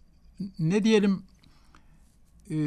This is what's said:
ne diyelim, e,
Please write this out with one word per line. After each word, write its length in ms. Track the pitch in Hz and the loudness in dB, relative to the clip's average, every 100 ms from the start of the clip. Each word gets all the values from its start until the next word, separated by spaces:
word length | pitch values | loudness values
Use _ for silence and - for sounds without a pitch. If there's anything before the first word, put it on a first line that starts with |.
| - _ - - 190 - | -20 _ -20 -14 -14 -6
ne 240 | 160 208 | -2 0
diyelim, 400 | 214 214 202 190 - - - - - - - - _ _ _ - - | 2 2 2 -2 -6 -20 -20 -20 -20 -20 -20 -20 _ _ _ -20 -10
e, 80 | 156 | -6